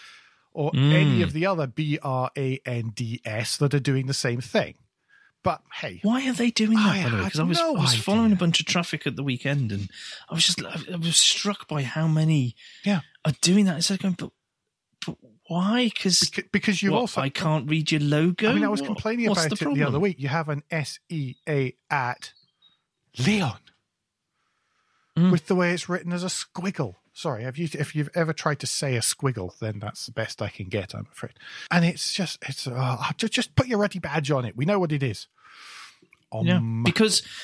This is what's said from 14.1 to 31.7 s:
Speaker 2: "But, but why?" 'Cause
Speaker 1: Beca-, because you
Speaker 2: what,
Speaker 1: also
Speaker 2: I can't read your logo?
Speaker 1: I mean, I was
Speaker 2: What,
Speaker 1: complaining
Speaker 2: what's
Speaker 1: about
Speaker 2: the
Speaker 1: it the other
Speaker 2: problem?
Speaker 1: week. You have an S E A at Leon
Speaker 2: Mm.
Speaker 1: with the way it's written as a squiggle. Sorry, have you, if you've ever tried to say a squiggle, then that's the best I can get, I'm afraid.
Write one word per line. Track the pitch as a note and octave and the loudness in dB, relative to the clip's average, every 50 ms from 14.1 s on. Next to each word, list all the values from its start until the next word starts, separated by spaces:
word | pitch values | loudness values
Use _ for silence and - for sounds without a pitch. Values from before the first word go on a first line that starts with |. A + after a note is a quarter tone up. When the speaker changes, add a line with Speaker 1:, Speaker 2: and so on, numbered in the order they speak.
| F3 | -2
Speaker 2:
"But, | - - - - _ _ _ _ _ _ _ _ _ _ _ _ - - | -4 -6 -12 -12 _ _ _ _ _ _ _ _ _ _ _ _ -14 -12
but | - - - - A#2 G#2+ _ _ - | -12 -12 -12 -14 -20 _ _ _ -4
why?" | E3 F3 F#3 G#3 A#3 B3 B3 G#3 - | -2 0 2 2 2 2 2 2 0
'Cause | - - F#3+ F3 - | 0 0 2 4 4
Speaker 1:
Beca-, | E3 - - F#3+ - _ | 2 0 -2 -6 -4 _
because | - G3 - A3 F#3+ - | 0 0 2 2 2 2
you | G3+ G3 | 2 2
Speaker 2:
what, | D#3 A#3 | 2 2
Speaker 1:
also | B3 - - - | 0 0 -2 -2
Speaker 2:
I | C3+ C3+ | -2 -2
can't | - - F3+ D#3 D#3 D3+ A#2 D3+ | -2 -2 0 2 2 2 0 0
read | - D#3+ D3 - | 0 0 2 2
your | D#3+ D3+ | 2 2
logo? | D3 C#3+ D3 D3+ E3 F3+ F3 - G#3+ A3 | 2 4 4 4 4 2 2 2 2 2
Speaker 1:
I | C#4 | 4
mean, | D4+ D4+ | 4 2
I | D4+ | 2
was | - - | 0 -2
Speaker 2:
What, | C#4 | -2
Speaker 1:
complaining | A3 G#3+ - - A3 A#3+ A#3+ A#3 G#3+ | -4 -4 -4 -2 -2 -2 0 2 2
Speaker 2:
what's | G3 F3 D#3+ | 2 2 2
Speaker 1:
about | D3 - - | 0 0 -2
Speaker 2:
the | D#3+ D3 | -2 0
Speaker 1:
it | C#3 | 2
the | C#3+ | 2
other | D3 C#3 | 2 2
Speaker 2:
problem? | C3 D3 | 2 2
Speaker 1:
week. | G3+ G3 E3+ - | 0 0 -2 -2
You | C#3 C3+ | -4 -2
have | D#3+ E3 D3+ D3+ | -2 -2 -2 -4
an | C#3+ D3 - - | -6 -6 -6 -6
S | E3+ D#3 C3+ - - - _ - | -6 -6 -6 -6 -10 -14 _ -8
E | E3+ D3+ C3+ B2 - _ - | -6 -6 -6 -6 -8 _ -6
A | E3 D3+ C#3 C3 B2 - _ _ - | -2 -2 0 -2 -2 -6 _ _ -4
at | D3 C#3 B2 A#2+ - - - - - _ _ _ _ _ _ _ _ _ _ _ _ _ _ _ - - | -2 -2 -2 -2 -4 -8 -12 -18 -20 _ _ _ _ _ _ _ _ _ _ _ _ _ _ _ -6 0
Leon | B2+ G3 G#3+ G3+ E3+ A#2+ - - _ _ _ _ _ _ _ _ _ _ _ _ _ _ _ _ _ _ _ _ _ _ _ _ _ _ _ _ _ _ - | 2 2 2 2 2 -2 -4 -8 _ _ _ _ _ _ _ _ _ _ _ _ _ _ _ _ _ _ _ _ _ _ _ _ _ _ _ _ _ _ 2
Speaker 2:
Mm. | E3 F3 F#3 | 4 6 6
Speaker 1:
with | F3+ E3 - | 6 4 4
the | - F#3+ | 2 2
way | F3+ F3 F3 | 2 2 2
it's | F3+ D#3+ - - | 0 -2 -2 -4
written | F3+ - F3 F3 | -4 -4 -4 -4
as | F3 F3 F#3 | -6 -4 -4
a | F3+ | -6
squiggle. | - - - - - F#3 F3 G3 - - C3 F#2 F2 _ _ _ | -6 -8 -8 -10 -8 -8 -6 -4 -4 -4 -4 -6 -8 _ _ _
Sorry, | - - - D#3 A#2+ G#2 A#2+ | -12 -8 -6 -4 -4 -4 -6
have | C3 B2 | -6 -6
you, | D#3 E3+ D3 - | -6 -6 -4 -4
if | C#3+ D3 - - | -4 -6 -4 -2
you've | D3+ C#3+ - - | -4 -4 -2 -2
ever | F3 D#3+ D#3+ | -2 -2 -2
tried | D#3 - - D#3 D3 - | -2 -2 -2 -2 -2 -2
to | C3+ | -4
say | - - - D3+ C3+ B2 | -6 -4 -4 -2 -2 0
a | A2+ | 0
squiggle, | - - - - C#3 C3 A#2 G#2 F2+ F2 - - | 0 -2 -2 0 0 -2 0 -2 -6 -8 -8 -6
then | A2+ A2 G#2 G2+ | -6 -6 -6 -6
that's | G2+ G#2+ - - - | -8 -10 -10 -12 -14
the | - | -10
best | - A2+ A2 - - - | -8 -6 -6 -6 -6 -6
I | G#2+ G2 | -8 -8
can | - - G2 F#2 | -8 -10 -10 -6
get, | A2+ G2+ F2 - - | -6 -6 -6 -6 -10
I'm | G#1+ - - | -12 -12 -12
afraid. | - - - - _ - - - - - - - | -14 -14 -14 -14 _ -16 -20 -18 -16 -12 -4 2